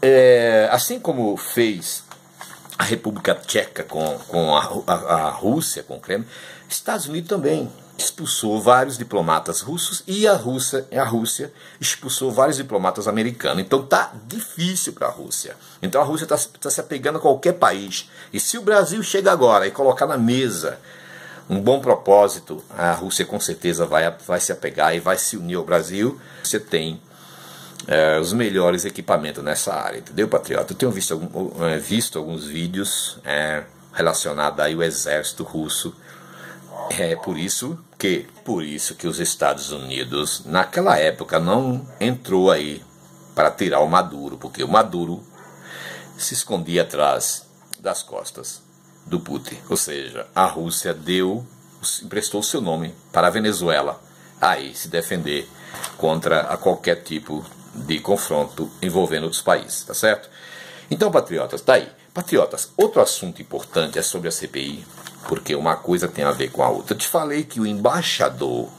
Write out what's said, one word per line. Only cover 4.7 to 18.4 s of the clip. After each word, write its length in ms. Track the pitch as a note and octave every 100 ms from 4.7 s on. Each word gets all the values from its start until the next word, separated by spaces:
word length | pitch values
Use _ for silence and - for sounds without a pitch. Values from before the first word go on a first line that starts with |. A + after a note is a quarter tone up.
| G#2
a, 100 | -
a 360 | F2 E2+ E2 D#2
Rússia, 540 | - F#2+ C#3+ E3+ -
com 100 | -
o 60 | C2
Kremlin, 260 | - F#2+ A#2 - - - -
Estados 380 | - - G#3+ C#3
Unidos 220 | D#3 E3+
também 420 | G3+ C#3 D#3 B2 - - -
expulsou 640 | - - D3+ - A2 G#2+
vários 380 | G#2+ B2+ C3+ A#2+
diplomatas 600 | A#2 G#2 E2 D#2 D#2+ E2+
russos 420 | - E3+ - F#3+ -
e 200 | F#3+ G#3+
a 80 |
Rússia, 540 | G3 A#2+ C3 C3 C3+ C3
a 120 | -
Rússia 480 | C3 A2+ A2+ - C3+ - - -
expulsou 520 | - - C3+ - C3
vários 240 | A2+ C3+ C#3
diplomatas 500 | C3 G#2 F#2 F#2 G#2
americanos. 560 | G#2 A2+ A#2+ - D#2
Então 240 | F#2+ C3+ C3
tá 260 | F3+ - A#2 A2
difícil 680 | A3 - - F3 F#3 -
pra 160 | - -
Rússia. 460 | - - - - - - -
Então 220 | F#2 B2+
a 20 |
Rússia 220 | C#3+ D#3 D#3+
tá, 100 | D3+
tá 320 | - - C#3+
se 120 | C3+
apegando 380 | - C#3+ C#3+ D#3
a 20 |
qualquer 320 | D#3 C3+ F3
país. 580 | F3 A#2 F#2+ G2+ F#2 - - -
E 80 | G2+